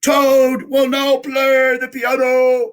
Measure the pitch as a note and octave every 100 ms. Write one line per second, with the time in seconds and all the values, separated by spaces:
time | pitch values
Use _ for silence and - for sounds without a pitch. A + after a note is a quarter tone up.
0 | - C#4+ C#4 C4+ C4 B3+ - C4+ C4+ C4+
1 | C#4 C4+ D4 C4+ C4+ C4 C4 B3 B3+ C4
2 | A#3+ C4 B3+ B3+ B3+ B3+ A#3